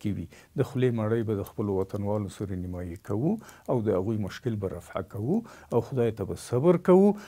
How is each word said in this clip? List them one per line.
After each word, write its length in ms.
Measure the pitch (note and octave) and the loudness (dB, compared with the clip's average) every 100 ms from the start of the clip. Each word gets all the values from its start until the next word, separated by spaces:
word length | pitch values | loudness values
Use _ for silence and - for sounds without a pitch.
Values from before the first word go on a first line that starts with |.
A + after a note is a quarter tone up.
کې 60 | G#2+ | -4
وي، 180 | F#2+ E2+ - - - | -4 -6 -14 -12 -2
د 40 | |
خولې 280 | C3 B2+ B2+ A#2 | -2 2 2 2
مړۍ 240 | G#2+ A#2 A2 | 0 0 0
به 80 | G#2 | -2
د 80 | G#2 | -4
خپلو 240 | - G#2 | -4 -2
وطنوالو 540 | F#2+ F#2+ G#2 G2+ G#2+ G2 | 0 -2 -4 -2 -2 -4
سره 260 | - G2 F#2 | -6 -8 -6
نیمایي 400 | F2+ F2+ F2+ E2+ | -6 -8 -10 -12
کوو 420 | - G2+ D3 A3 - - - | -6 -2 0 -2 -6 -18 -2
او 120 | B2+ | 0
د 80 | G#2+ | 2
هغوی 280 | F#2+ G2 A2 | 0 0 -2
مشکل 380 | F#2+ - B2 G#2+ | -4 -6 -6 -4
به 120 | F#2+ | -6
رفع 340 | F2 - - | -8 -8 -8
کوو. 360 | F2 - A2+ G#3 A3+ - - | -8 -6 -2 -2 -2 -14 -2
او 80 | A#2+ | 0
خدای 300 | A2+ C3 A#2 | 0 0 0
ته 120 | G#2 | 0
به 120 | F#2 E2+ | -6 -6
صبر 420 | - A#2+ D#3+ E3+ | -2 2 4 4
کوو. 360 | - F3+ G3+ G3+ | 6 8 8 4